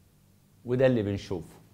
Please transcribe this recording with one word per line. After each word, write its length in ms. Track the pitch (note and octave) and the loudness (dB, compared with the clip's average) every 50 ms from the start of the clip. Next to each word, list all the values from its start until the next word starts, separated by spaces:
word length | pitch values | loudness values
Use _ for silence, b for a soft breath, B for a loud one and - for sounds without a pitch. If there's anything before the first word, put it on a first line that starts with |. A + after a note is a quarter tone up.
| _ _ _ _ _ _ _ _ _ _ _ _ _ | _ _ _ _ _ _ _ _ _ _ _ _ _
وده 200 | A#2 B2 B2+ C3 | -4 0 2 4
اللي 180 | C3 B2+ A2+ G2+ | 4 4 2 0
بنشوفه. 520 | G2+ G2+ G2 - - G2 E2+ D#2+ - - - - - | 0 -2 -4 -6 -8 -10 -10 -10 -14 -20 -20 -20 -20